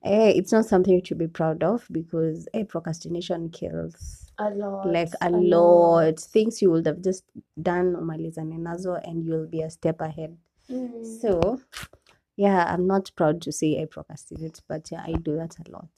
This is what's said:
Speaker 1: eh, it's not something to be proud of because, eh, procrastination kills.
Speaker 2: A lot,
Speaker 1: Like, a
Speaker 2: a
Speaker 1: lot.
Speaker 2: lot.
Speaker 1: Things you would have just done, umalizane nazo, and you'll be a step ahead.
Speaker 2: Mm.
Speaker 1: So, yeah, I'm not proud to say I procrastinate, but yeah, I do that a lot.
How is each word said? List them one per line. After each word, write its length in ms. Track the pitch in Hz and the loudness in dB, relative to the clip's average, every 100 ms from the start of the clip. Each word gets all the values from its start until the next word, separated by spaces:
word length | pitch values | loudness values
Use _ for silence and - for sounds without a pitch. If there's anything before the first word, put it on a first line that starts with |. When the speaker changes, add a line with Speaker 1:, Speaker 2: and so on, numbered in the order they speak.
Speaker 1:
eh, 240 | - 208 220 180 | 2 4 6 4
it's 160 | 190 | 4
not 140 | 220 220 | 2 4
something 360 | 190 185 180 | 4 6 4
to 120 | 180 160 | 2 -6
be 100 | 165 | -6
proud 380 | 165 160 160 | -2 -2 0
of 240 | 170 233 - | 0 0 -4
because, 560 | 160 165 165 160 160 170 | -8 -6 -2 -2 -4 -8
eh, 80 | 220 202 | -8 -6
procrastination 800 | 170 165 165 165 175 175 170 165 | -8 -8 -10 -8 -8 -4 -6 -6
kills. 680 | 165 170 165 165 165 - - - - | -8 -8 -6 -8 -10 -16 -16 -20 -6
Speaker 2:
A 120 | 214 | -6
lot, 360 | 202 208 196 196 | -4 -6 -4 -2
Speaker 1:
Like, 260 | 165 165 - | 0 -2 -4
a 80 | 180 | 0
Speaker 2:
a 20 | |
Speaker 1:
lot. 120 | 175 | 2
Speaker 2:
lot. 800 | 175 170 175 175 170 170 160 160 | 4 6 8 8 8 6 4 0
Speaker 1:
Things 420 | - 226 220 220 | 0 2 2 2
you 80 | 196 | 4
would 160 | 165 165 | 4 0
have 140 | 151 | -2
just 220 | 185 185 _ - _ - | -4 -4 _ -20 _ -6
done, 340 | 170 175 180 170 | -2 0 0 -2
umalizane 640 | 165 160 165 165 160 165 | -6 -6 -8 -8 -10 -8
nazo, 420 | 165 170 190 175 - | -8 -8 -6 -8 -6
and 160 | 165 | -8
you'll 220 | 165 160 160 | -4 -4 -4
be 140 | 165 | -6
a 80 | 160 | -8
step 300 | - 165 160 | -4 -4 -4
ahead. 360 | 156 156 156 170 _ _ _ | -8 -8 -14 -14 _ _ _
Speaker 2:
Mm. 340 | 254 247 233 226 226 | -10 -8 -12 -14 -6
Speaker 1:
So, 380 | 233 180 180 262 _ - - _ _ _ _ - | 0 2 2 0 _ -18 -18 _ _ _ _ 0
yeah, 280 | 202 190 170 | 4 4 2
I'm 140 | 175 180 | 0 2
not 240 | 196 190 - | 0 -2 0
proud 240 | 160 160 | 0 2
to 80 | 156 | -4
say 280 | 147 156 151 | -4 -2 -2
I 40 | 156 | -4
procrastinate, 720 | - 151 156 - 156 160 - _ | -12 -18 -18 -16 -14 -14 -14 _
but 220 | 156 156 | -12 -12
yeah, 100 | 165 165 | -14 -6
I 60 | |
do 220 | 165 165 151 | -6 -4 -4
that 200 | 165 - 165 | -6 -12 -18
a 40 | |
lot. 180 | - 165 | -18 -20